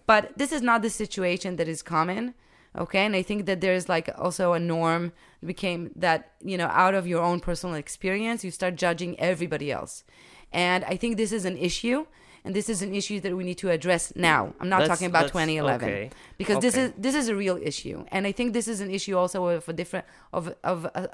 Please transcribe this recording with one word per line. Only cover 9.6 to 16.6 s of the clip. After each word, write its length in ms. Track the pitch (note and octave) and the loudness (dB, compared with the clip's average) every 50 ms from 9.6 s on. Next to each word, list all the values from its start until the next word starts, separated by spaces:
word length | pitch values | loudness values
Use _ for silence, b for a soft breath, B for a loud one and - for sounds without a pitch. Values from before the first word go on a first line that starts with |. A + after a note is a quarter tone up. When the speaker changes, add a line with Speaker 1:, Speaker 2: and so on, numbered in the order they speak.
| C#3+ C#3+ | -2 -2
Speaker 1:
else. 320 | A#2+ - - - - - - B B B B B B B B B | -4 -4 -6 -8 -12 -16 -18 B B B B B B B B B
And 320 | - E3+ F3+ F3+ F#3 F#3 - | -2 0 2 4 2 2 0
I 120 | - F#3 | -2 -2
think 200 | F3+ A#3 A#3 A#3 | -2 -2 -2 0
this 160 | G3+ A3 F#3+ | 0 0 0
is 120 | A3 A3 F3+ | 0 -2 -2
an 100 | F#3 F3+ | -2 -2
issue, 480 | E3 F3 F3+ - - - A#3 B3 D4 D#4+ b b b b b b b b | 0 -2 -2 0 0 0 0 0 0 -2 b b b b b b b b
and 100 | - F#3+ | -4 -2
this 140 | G#3 G3+ - | -2 -2 -2
is 140 | A3+ E3+ | -2 -2
an 120 | G3 G3 F#3+ | -2 -2 -2
issue 240 | G3+ G3 - G#3 G3 | -4 -2 -2 -4 -4
that 140 | E3 G3 F3+ | -4 -4 -4
we 80 | F#3 | -2
need 160 | F3+ F3+ F3 - | -4 -4 -4 -2
to 120 | - F#3 | 0 0
address 420 | E3+ D#3 D3+ F3+ F3+ E3 - - - | 0 2 2 2 2 2 0 -4 -2
now. 400 | F#3 E3+ E3 D3+ B2+ G2 - - - | 2 4 6 6 6 4 0 -4 -6
I'm 80 | - F#3 | -2 2
not 120 | F#3+ F#3 | 4 4
Speaker 2:
Let's, 100 | D3+ D#3+ | 6 4
Speaker 1:
talking 160 | F3+ D#3+ F#3 | 4 2 2
about 160 | F3+ F3 E3 | 2 4 4
Speaker 2:
let's, 100 | D#3+ C#3 | 4 4
Speaker 1:
twenty 240 | - F3+ D#3+ D#3+ D#3 | 2 0 2 2 2
eleven, 320 | D#3 C3+ C3 B2 B2 - G2+ | 2 2 0 0 0 0 -2
Speaker 2:
okay. 220 | G2+ G2 G#2+ C3 B B B B B - | -2 -4 -6 -8 B B B B B -4
Speaker 1:
because 200 | G3 - - C3 | 0 2 2 4